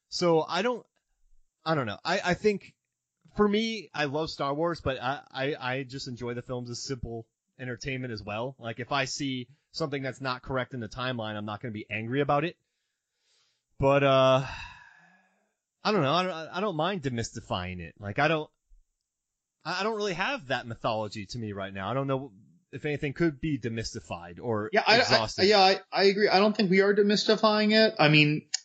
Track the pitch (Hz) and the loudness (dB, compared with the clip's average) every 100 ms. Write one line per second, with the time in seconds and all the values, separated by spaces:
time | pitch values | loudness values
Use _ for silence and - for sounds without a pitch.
0 | _ - 175 160 - 165 226 233 - _ | _ -2 2 2 2 -2 -2 -4 -8 _
1 | _ _ _ _ _ _ 160 160 113 101 | _ _ _ _ _ _ -2 -2 -2 -4
2 | - 220 180 180 214 196 - _ _ _ | -2 -2 0 0 0 0 -6 _ _ _
3 | _ _ _ - 208 208 226 220 156 147 | _ _ _ 2 2 2 -2 -6 -8 -4
4 | 147 147 160 - 139 147 170 156 143 127 | -2 -2 -4 -4 -4 -2 -2 -2 -4 -4
5 | 123 143 - 131 135 151 127 131 131 135 | -4 -6 -8 -6 -4 -4 -6 -6 -8 -10
6 | 139 117 120 120 - 123 120 120 - 131 | -12 -8 -8 -8 -8 -8 -8 -10 -8 -8
7 | 117 117 - _ _ - 127 117 139 131 | -8 -12 -12 _ _ -14 -10 -8 -6 -6
8 | 127 107 98 107 127 135 117 113 120 139 | -6 -8 -8 -6 -6 -8 -10 -8 -4 -2
9 | 131 - 139 127 123 _ _ - 160 139 | -2 -4 -6 -6 -10 _ _ -8 -6 -4
10 | 135 120 135 123 - 131 123 127 107 - | -6 -6 -6 -6 -4 -4 -4 -6 -10 -6
11 | 127 120 107 107 107 104 123 104 - 107 | -6 -4 -6 -6 -8 -8 -8 -8 -8 -8
12 | 113 135 139 147 165 - _ _ _ _ | -4 -2 2 0 0 -6 _ _ _ _
13 | _ _ _ _ _ _ _ - 135 139 | _ _ _ _ _ _ _ -2 2 4
14 | 139 135 131 131 131 - - - - _ | 6 6 6 4 2 -10 -16 -18 -20 _
15 | _ _ _ _ _ _ _ _ 185 208 | _ _ _ _ _ _ _ _ 0 2
16 | 135 165 185 165 151 175 208 156 170 202 | 4 2 0 -4 -8 -4 -4 0 -2 -2
17 | 135 117 113 113 - 104 90 90 82 - | -4 -4 -6 -8 -6 -4 -4 -8 -12 -12
18 | 101 107 151 160 151 _ _ _ _ _ | -8 0 0 0 -4 _ _ _ _ _
19 | _ _ _ _ _ _ 156 180 208 220 | _ _ _ _ _ _ -8 -4 -4 -2
20 | 208 165 208 277 131 127 117 113 131 110 | -4 -2 -4 -4 -4 -6 -6 -6 -2 -2
21 | 107 110 98 123 107 98 98 98 98 131 | -4 -8 -10 -8 -8 -6 -8 -6 -4 -2
22 | 139 135 135 98 - _ _ 147 151 147 | -2 -4 -6 -18 -20 _ _ -10 -6 -4
23 | 147 131 170 139 160 135 117 113 110 113 | -4 0 0 0 -2 -2 -2 -6 -8 -10
24 | - 110 87 87 120 107 107 208 202 226 | -10 -12 -12 -10 -4 -2 0 0 4 4
25 | 247 220 107 - 190 208 190 196 - 156 | 6 2 0 2 4 6 6 4 -2 2
26 | 196 196 202 185 214 202 190 190 196 202 | 4 4 4 6 4 4 4 6 6 4
27 | 208 208 - 214 214 214 208 220 220 214 | 4 4 2 4 4 4 4 6 4 6
28 | 151 151 151 151 - - | 6 8 6 2 -4 -10